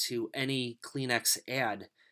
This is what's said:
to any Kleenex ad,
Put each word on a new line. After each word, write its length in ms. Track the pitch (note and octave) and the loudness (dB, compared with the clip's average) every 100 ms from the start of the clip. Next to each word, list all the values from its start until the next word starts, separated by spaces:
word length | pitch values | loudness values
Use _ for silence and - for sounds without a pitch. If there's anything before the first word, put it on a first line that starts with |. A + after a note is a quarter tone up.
| - | -2
to 220 | B2 A2 | -2 -2
any 460 | - C3+ C3+ B2 A#2 | -2 0 0 0 -4
Kleenex 560 | - C#3+ C3 A#2+ - - - | -8 -4 2 2 4 0 0
ad, 400 | B2+ A#2+ G2 G2 _ _ | 0 0 -2 -8 _ _